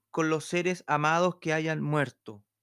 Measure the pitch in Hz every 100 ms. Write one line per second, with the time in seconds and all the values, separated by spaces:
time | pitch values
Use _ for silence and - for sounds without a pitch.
0 | _ - 160 156 - 175 175 175 - 151
1 | 151 165 180 175 160 156 160 156 147 147
2 | 139 - - 104 _ _